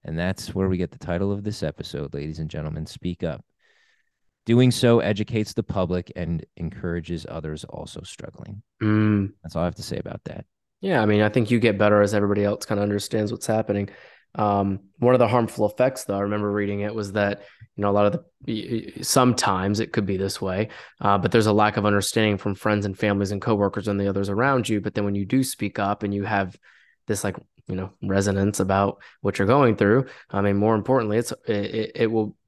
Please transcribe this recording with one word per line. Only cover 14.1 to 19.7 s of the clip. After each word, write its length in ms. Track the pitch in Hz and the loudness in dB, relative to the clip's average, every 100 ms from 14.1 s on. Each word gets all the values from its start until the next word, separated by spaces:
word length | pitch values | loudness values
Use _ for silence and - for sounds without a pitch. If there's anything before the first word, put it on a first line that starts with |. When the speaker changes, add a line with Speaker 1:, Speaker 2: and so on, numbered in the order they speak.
| _ _ | _ _
Speaker 2:
Um, 460 | - 104 101 98 95 - _ | -2 0 2 0 -2 -8 _
one 160 | 120 | 4
of 60 | 127 | 6
the 80 | 117 | 4
harmful 360 | 120 113 - | 4 0 0
effects, 400 | - - 131 131 | -2 2 0 0
though, 120 | - 98 | -6 -2
I 40 | |
remember 280 | 101 104 104 | -2 -2 -2
reading 300 | 104 101 101 | -2 -2 -4
it, 140 | 104 | -4
was 180 | 113 101 | -6 -4
that, 300 | 104 101 101 - _ - - | 0 0 -2 -10 _ -18 -2
you 60 | |
know, 60 | 101 | 2
a 40 | |
lot 140 | 101 208 | 4 4
of 60 | |
the, 60 | - - _ - | 0 -8 _ -8
y-, 460 | 110 - 117 - - | -8 -4 -6 -6 -10
y-, 60 | |
sometimes 760 | - 135 127 113 - 92 95 | 2 4 4 4 0 0 0